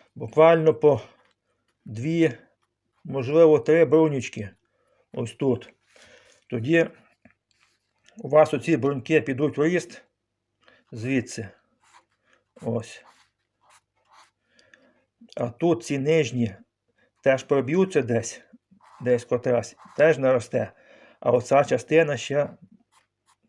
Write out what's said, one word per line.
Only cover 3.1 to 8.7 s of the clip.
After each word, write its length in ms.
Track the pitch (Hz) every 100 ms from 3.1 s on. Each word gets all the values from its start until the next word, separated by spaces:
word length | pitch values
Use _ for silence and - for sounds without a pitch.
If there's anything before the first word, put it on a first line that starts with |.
| 135 123 160 160 147
три 260 | - 165 139
брунючки. 640 | 156 156 139 - 113 101 _ _ _ _ _ _
Ось 200 | - 117
тут. 400 | - 139 117 - _ _ _ - _ _ _ -
Тоді 380 | 120 123 165 160 - _ _ _ _ _ _ _ _ _ _ _ -
у 120 | 143
вас 240 | 151 151
оці 240 | 139 165